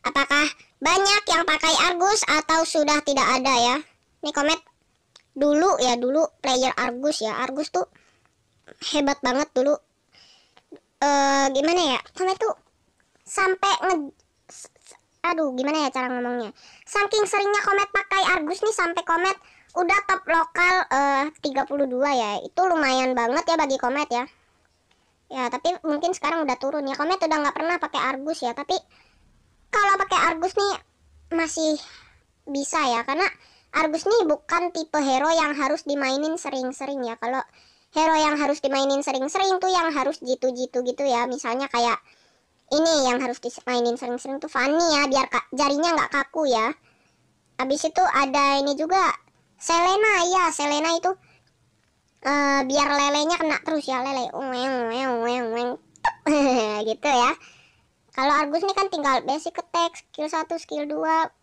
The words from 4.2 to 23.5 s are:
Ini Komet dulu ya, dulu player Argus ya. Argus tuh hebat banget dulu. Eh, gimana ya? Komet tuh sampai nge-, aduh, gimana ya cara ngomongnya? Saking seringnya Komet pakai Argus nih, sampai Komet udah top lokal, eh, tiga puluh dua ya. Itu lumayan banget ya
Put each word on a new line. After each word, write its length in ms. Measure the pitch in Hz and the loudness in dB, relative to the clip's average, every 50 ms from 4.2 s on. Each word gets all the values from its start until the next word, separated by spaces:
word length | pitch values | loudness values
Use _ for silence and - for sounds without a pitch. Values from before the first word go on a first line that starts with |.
| - | -8
Ini 80 | 294 | -6
Komet 240 | 302 294 277 302 320 - _ _ _ _ _ _ _ _ _ _ _ - _ _ _ | -2 0 0 0 0 -2 _ _ _ _ _ _ _ _ _ _ _ -20 _ _ _
dulu 400 | 269 277 294 294 302 339 392 359 | 0 2 4 4 4 4 4 2
ya, 240 | - 247 254 240 240 | 2 2 0 0 0
dulu 240 | 247 254 277 311 330 - _ _ | 0 0 2 2 0 0 _ _
player 320 | - 269 262 254 254 262 | -2 -2 0 2 2 0
Argus 480 | - - 240 247 240 247 269 294 311 - | 0 -2 -4 -4 -4 -2 -2 -2 -2 -2
ya. 160 | 220 214 - - 254 | -4 -4 -4 -4 -4
Argus 240 | 262 269 277 311 - | -4 -4 -6 -6 -4
tuh 160 | - 359 - _ _ - _ _ _ _ _ _ _ _ _ _ _ _ _ - - _ - - - | -2 -4 -4 _ _ -20 _ _ _ _ _ _ _ _ _ _ _ _ _ -20 -20 _ -8 -4 -2
hebat 240 | 302 285 277 285 - | 0 0 0 -2 0
banget 320 | - 262 247 262 302 - | -2 0 0 0 -2 -2
dulu. 240 | _ 262 254 285 294 - _ _ _ _ _ _ _ - _ _ _ _ _ _ _ - _ _ - - _ _ _ _ - | _ 0 2 2 0 -2 _ _ _ _ _ _ _ -20 _ _ _ _ _ _ _ -20 _ _ -20 -20 _ _ _ _ 0
Eh, 420 | 294 285 277 277 277 277 277 277 269 | 2 2 4 2 2 2 2 2 2
gimana 300 | 269 269 285 320 349 359 339 | 2 0 0 2 2 2 2
ya? 160 | 294 254 247 - - _ | 0 0 -2 -6 -10 _
Komet 240 | - 370 370 381 - | -4 -2 -2 0 0
tuh 160 | 453 440 - _ _ _ _ _ _ _ _ _ _ _ _ _ _ - | -2 -4 -4 _ _ _ _ _ _ _ _ _ _ _ _ _ _ -8
sampai 480 | - - 381 381 381 381 - 403 370 - - | -2 0 0 0 0 0 0 0 0 0 2
nge-, 320 | 370 370 320 285 277 _ _ _ _ _ _ _ _ - - - - _ _ _ - - _ _ _ _ _ | 0 0 0 -2 -8 _ _ _ _ _ _ _ _ -20 -20 -20 -20 _ _ _ -20 -20 _ _ _ _ _
aduh, 320 | - - 349 320 320 277 | -4 -2 0 0 0 -2
gimana 320 | 254 254 262 285 302 311 294 | -2 -2 -2 -2 0 0 0
ya 80 | 269 | 0
cara 160 | 262 269 254 247 | -2 -2 -4 -4
ngomongnya? 400 | 247 247 247 247 247 247 226 202 - _ - - - - _ - | -4 -4 -4 -4 -4 -4 -6 -8 -10 _ -20 -20 -20 -20 _ -4
Saking 400 | - 415 403 392 440 427 415 - | -2 0 0 2 2 0 0 2
seringnya 320 | - 403 403 403 415 415 | 0 0 0 2 0 0
Komet 320 | - 415 392 403 403 403 | 2 2 2 2 0 0
pakai 480 | - 392 392 - 381 392 370 370 370 359 | 0 -4 -2 0 0 2 2 2 2 0
Argus 240 | 302 302 359 381 - | 0 -4 -4 -2 -2
nih, 80 | 440 | -2
sampai 320 | 427 - 359 339 339 339 330 | 0 0 -2 0 -2 -4 -2
Komet 320 | - 330 330 349 381 392 - _ - _ _ _ _ _ | 0 0 0 2 0 -2 -4 _ -20 _ _ _ _ _
udah 240 | 339 359 339 392 403 392 - | -2 0 2 0 0 2 0
top 160 | 381 370 - - | -2 -2 0 0
lokal, 420 | 330 330 330 330 _ - 349 359 370 370 - - | 2 2 2 0 _ 0 2 4 4 2 2 0
eh, 360 | - 269 277 277 277 269 277 302 302 - - | 0 2 2 2 2 0 0 -2 -6 -6 -6
tiga 240 | 302 262 269 262 - | -2 -2 -2 -2 -2
puluh 160 | 269 285 285 | 0 0 0
dua 320 | 262 247 247 277 285 277 | 0 0 0 2 2 2
ya. 240 | 247 226 208 208 - | 0 0 0 -4 -6
Itu 240 | - - _ - 359 | -6 -6 _ 2 2
lumayan 480 | 381 349 320 294 262 254 262 262 262 | 4 4 2 2 2 2 2 2 2
banget 320 | 254 247 233 233 254 320 - | 0 0 0 0 0 0 0
ya 160 | - | 0